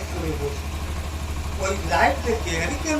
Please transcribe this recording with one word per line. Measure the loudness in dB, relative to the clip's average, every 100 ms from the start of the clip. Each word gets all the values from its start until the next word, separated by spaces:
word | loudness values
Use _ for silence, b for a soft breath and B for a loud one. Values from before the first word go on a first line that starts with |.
উপরে | -4 -4 -2 -2
বসে। | -2 -2 -4 -4 -4 -4 -4 -4 -4 -4 -4 -2
ওই | 0 0 2
লাইট | 6 6 4 0
দেখে, | 0 0 0
হ্যারিকেন | 0 0 0